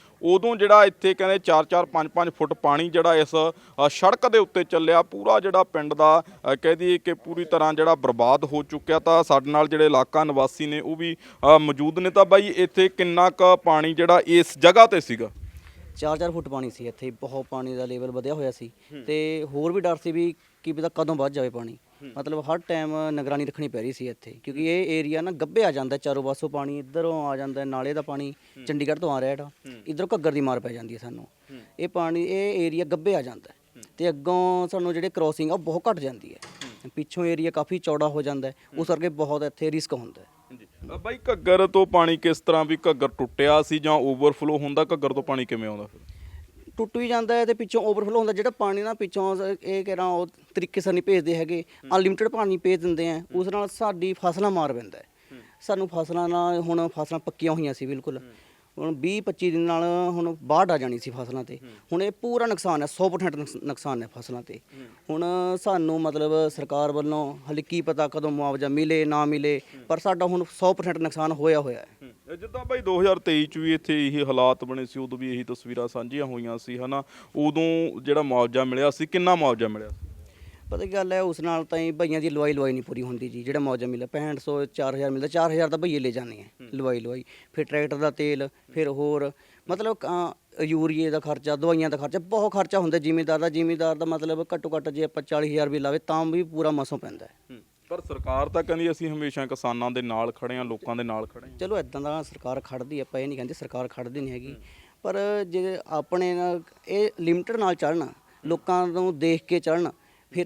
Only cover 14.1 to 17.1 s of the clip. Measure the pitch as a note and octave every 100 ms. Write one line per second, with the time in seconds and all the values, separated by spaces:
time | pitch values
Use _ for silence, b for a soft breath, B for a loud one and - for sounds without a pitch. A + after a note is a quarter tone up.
14.1 | F3 - E3+ E3 C#3 E3+ G3 A3+ F3+ -
15.1 | A2+ G#2+ - - b b b b - D3+
16.1 | D#3 E3+ E3 C#3 C3+ B2+ - A#2+ - C3